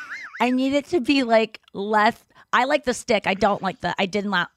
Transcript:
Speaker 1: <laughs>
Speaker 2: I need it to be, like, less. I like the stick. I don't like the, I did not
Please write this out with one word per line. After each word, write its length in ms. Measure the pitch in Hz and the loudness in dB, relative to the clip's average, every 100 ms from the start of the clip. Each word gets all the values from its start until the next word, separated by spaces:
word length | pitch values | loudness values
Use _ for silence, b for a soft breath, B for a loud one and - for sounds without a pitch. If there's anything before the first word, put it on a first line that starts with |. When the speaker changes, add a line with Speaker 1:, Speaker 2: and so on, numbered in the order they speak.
| - | -14
Speaker 1:
<laughs> 340 | - - - | -14 -14 -2
Speaker 2:
I 100 | 247 | 0
need 220 | 254 269 | 2 0
it 120 | 285 - | 0 0
to 120 | 349 | -2
be, 220 | 233 277 | 2 2
like, 360 | 240 226 220 - _ | 4 4 2 -4 _
less. 500 | 175 202 214 214 - _ b b | -10 -2 2 2 0 _ b b
I 120 | 214 | 0
like 200 | 254 294 254 | 2 0 -2
the 100 | 233 | -6
stick. 320 | - 208 180 | -2 -2 0
I 80 | 196 | 0
don't 260 | 208 202 | 0 0
like 200 | 190 - | -4 -6
the, 120 | 175 - | -6 -4
I 60 | 190 | -4
did 180 | 202 202 | -4 -2
not 240 | 185 170 | -2 -4